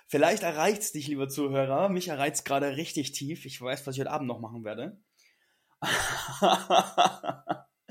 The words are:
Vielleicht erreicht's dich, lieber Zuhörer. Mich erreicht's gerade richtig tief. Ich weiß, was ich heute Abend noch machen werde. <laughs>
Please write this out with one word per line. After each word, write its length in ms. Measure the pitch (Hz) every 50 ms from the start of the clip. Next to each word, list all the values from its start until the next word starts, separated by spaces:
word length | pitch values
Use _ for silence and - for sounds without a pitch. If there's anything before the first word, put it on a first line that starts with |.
| _ -
Vielleicht 360 | - 139 151 170 226 208 -
erreicht's 480 | 170 156 151 160 196 220 208 - -
dich, 160 | - 156 131 143
lieber 220 | 147 135 139 135
Zuhörer. 600 | 135 151 143 139 135 135 135 131 135 151 185 202
Mich 180 | 190 180 180 180
erreicht's 360 | 156 131 139 151 151 - -
gerade 320 | - 139 139 143 143 131 139
richtig 360 | 170 - - 165 135 135 -
tief. 320 | - 139 139 165 180 -
Ich 160 | 139 - -
weiß, 260 | 123 127 139 139 - 139
was 80 | 131
ich 60 | 135
heute 100 | 139 139
Abend 160 | 143 151 143 120
noch 120 | 120 113
machen 240 | 117 110 117 117 110
werde. 380 | 107 107 110 131 180 - - _ _ _ _ _ _ _ _ _ _ _ _ _ _ _ -
<laughs> 1800 | - - - - - - - - - - 131 - 202 175 - 185 - - 190 - 185 - - - - 180 - - - - - - - - - - - _ _ _ _ -